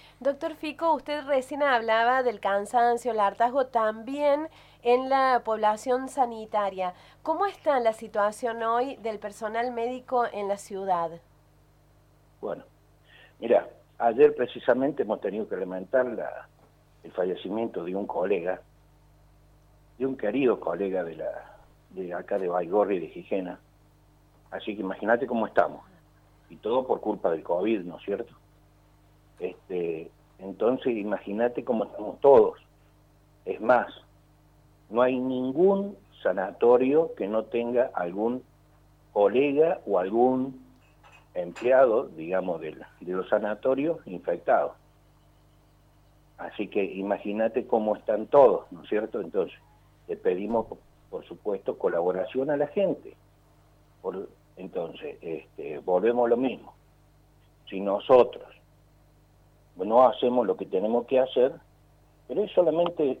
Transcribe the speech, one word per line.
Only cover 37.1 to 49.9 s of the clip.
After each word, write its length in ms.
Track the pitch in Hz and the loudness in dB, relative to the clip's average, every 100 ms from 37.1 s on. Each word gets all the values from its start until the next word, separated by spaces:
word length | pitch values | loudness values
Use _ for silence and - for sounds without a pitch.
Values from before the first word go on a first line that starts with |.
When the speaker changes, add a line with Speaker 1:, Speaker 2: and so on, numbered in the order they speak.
Speaker 2:
que 140 | - 98 | -2 -4
no 160 | 110 | -2
tenga 480 | 107 117 120 120 131 | -2 -4 0 0 0
algún 480 | - 87 95 113 127 - _ _ _ _ _ _ | -2 -4 -2 -4 -4 -10 _ _ _ _ _ _
colega 680 | 104 101 117 143 139 160 - - | 2 4 4 2 4 2 0 -2
o 140 | 95 | 0
algún 640 | 92 113 127 131 135 - - _ _ _ - - _ | 2 4 4 2 -4 -8 -20 _ _ _ -20 -20 _
empleado, 760 | 90 87 85 120 131 131 110 143 | -8 -8 -2 4 6 6 4 -2
digamos, 520 | 80 80 92 92 82 | -8 -4 -4 -2 -4
del, 240 | 80 - - - | -8 -12 -18 -14
de 120 | 85 | -6
los 160 | 92 90 | -6 0
sanatorios 760 | 107 104 107 131 131 151 160 - | 0 0 -2 -2 0 -2 -4 -10
infectados. 680 | - - - - 113 - - _ _ _ _ _ _ _ _ _ _ _ _ _ _ _ - | -8 -6 -4 0 0 0 -6 _ _ _ _ _ _ _ _ _ _ _ _ _ _ _ -16
Así 280 | 85 - 98 | -12 -10 -6
que 160 | 107 | -4
imagínate 840 | 95 92 98 95 104 104 113 123 110 | -4 -4 -4 -4 -4 -2 -2 -2 0
cómo 260 | 113 107 | 0 0
están 320 | 101 - 107 110 | -2 -2 -4 4
todos, 440 | 143 127 82 - | 8 8 6 -4
¿no 100 | 85 | -16
es 60 | - | -4
cierto? 320 | 107 110 113 | -4 -2 -6
Entonces, 360 | 85 101 82 - _ _ _ | -4 -4 -4 -6 _ _ _